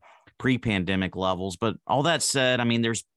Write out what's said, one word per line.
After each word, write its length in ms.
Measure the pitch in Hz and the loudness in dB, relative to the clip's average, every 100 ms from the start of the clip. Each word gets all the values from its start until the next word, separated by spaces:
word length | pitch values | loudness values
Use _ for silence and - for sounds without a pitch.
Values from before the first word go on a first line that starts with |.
| - - - - | -18 -20 -20 -4
pre-pandemic 760 | 127 123 117 101 90 95 90 90 | 0 0 0 0 0 0 -2 -2
levels. 420 | 92 92 95 90 | -2 -2 -4 -4
But 180 | 113 92 - | -4 -4 -2
all 160 | 127 | 0
that 200 | 151 156 | 2 0
said, 360 | - 139 127 127 | 0 2 2 2
I 40 | |
mean, 180 | 120 117 | 2 2
there's 220 | 113 113 - | 0 -2 -8